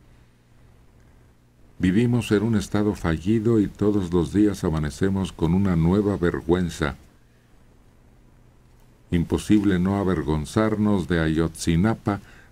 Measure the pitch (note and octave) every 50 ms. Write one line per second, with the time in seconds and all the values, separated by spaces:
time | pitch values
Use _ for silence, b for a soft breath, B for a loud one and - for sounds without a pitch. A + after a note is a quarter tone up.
0 | - - - - - _ _ _ _ _ _ - - - - _ - - _ -
1 | - _ _ - _ _ _ _ _ _ _ _ - - - - F2+ F#2 F2+ A2
2 | B2 A#2+ B2 A#2+ G#2 - G#2+ G2+ G#2 A#2 A2+ G2+ F#2 - - G#2 G#2 G#2 G2 -
3 | - E2+ E2 D#2 D#2 G2 A2+ A#2 G#2 A#2 A#2 G#2+ G2 F2+ - - G2+ G#2+ G2+ G#2
4 | F#2 E2 E2+ F2+ D#2+ C2+ D#2 G2+ G#2 G#2 G2 G2 - F2 D#2 D#2 D2+ D2 - -
5 | F#2+ G2 G2 F#2+ F#2+ E2+ - - E2+ D#2 E2+ F#2+ G2+ F#2+ F2 E2 D#2+ E2+ F#2+ G#2
6 | G2+ G2+ G2 F2 E2+ E2+ D#2+ C2+ - D#2 F2 F#2 F2+ E2 D2+ - D2+ C#2+ C#2+ -
7 | - - _ _ _ _ _ _ _ _ _ - _ _ _ _ _ _ _ _
8 | _ - _ _ _ - _ - - - _ _ _ _ _ - - - _ _
9 | _ - F#2 F2 D#2+ - - E2 - - G#2+ G#2+ G2 G2+ F#2+ F2 F2+ F#2+ G2 G2+
10 | G2 F#2 F2+ D#2 C#2 C#2+ D#2 D#2 D2 - - A2 A2 G#2+ G#2+ G2+ G#2+ G#2 G#2 F#2+
11 | D#2 C2+ F2+ E2 D#2+ D#2 D#2+ D#2+ E2 D#2+ - - - F2 E2 E2 F#2+ A2+ A2+ -
12 | - G#2+ G2+ G2+ B B B B B B